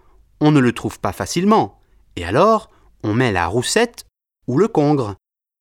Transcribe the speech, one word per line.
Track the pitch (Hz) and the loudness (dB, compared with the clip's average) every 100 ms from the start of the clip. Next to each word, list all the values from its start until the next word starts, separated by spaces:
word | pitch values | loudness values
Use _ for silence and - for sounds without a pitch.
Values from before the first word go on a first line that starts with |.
| _ _ _ - | _ _ _ 0
on | 151 | 2
ne | 147 | 4
le | 123 | 2
trouve | - 110 - | 0 -6 -6
pas | 104 | -6
facilement, | - 95 170 196 214 107 - _ _ _ - | -6 -6 -2 2 2 0 -6 _ _ _ -10
et | |
alors | 85 120 208 220 - _ _ _ | -2 2 2 2 -4 _ _ _
on | 107 | -4
met | 110 127 | 0 0
la | 92 85 | 0 -2
roussette | 113 120 214 240 - - _ _ _ - | -2 -2 0 -2 -4 -20 _ _ _ -4
ou | 131 | -2
le | 220 | 0
congre. | 156 147 147 107 95 _ _ _ _ | 2 2 0 -2 -10 _ _ _ _